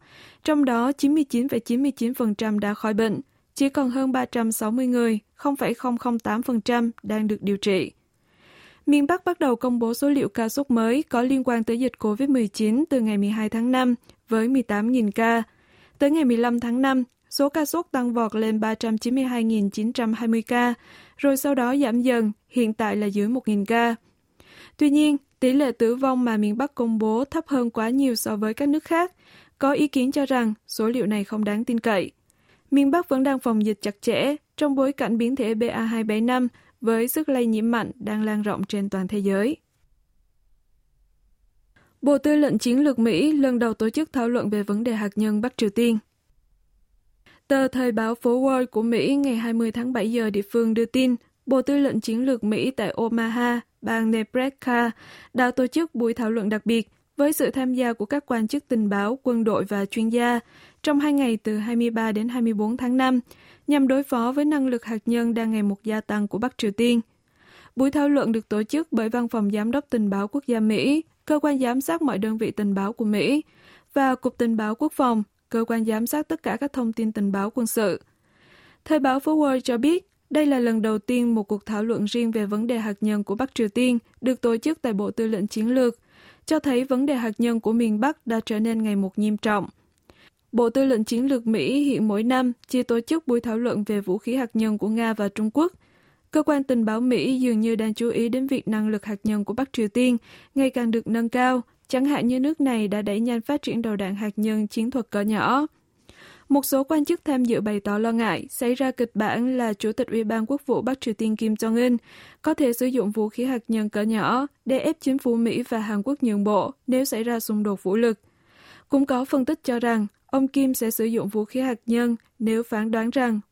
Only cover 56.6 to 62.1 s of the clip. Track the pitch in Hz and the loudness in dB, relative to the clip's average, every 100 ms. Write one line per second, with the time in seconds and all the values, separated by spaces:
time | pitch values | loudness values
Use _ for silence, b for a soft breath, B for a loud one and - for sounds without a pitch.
56.6 | 208 226 - _ _ - 285 311 269 269 | 0 0 0 _ _ 0 0 2 0 0
57.6 | 254 254 247 226 208 285 - 226 214 285 | -2 0 0 -2 -4 -4 -2 -2 -2 -4
58.6 | - 233 208 202 202 262 262 233 220 208 | -2 0 0 0 -2 -2 -2 0 2 0
59.6 | 190 202 196 226 226 240 240 240 b b | 0 -2 -4 -2 0 2 2 0 b b
60.6 | b b - 285 294 285 262 220 226 214 | b b 0 2 2 2 2 0 -2 -4
61.6 | 214 233 233 226 220 | -2 0 0 0 -2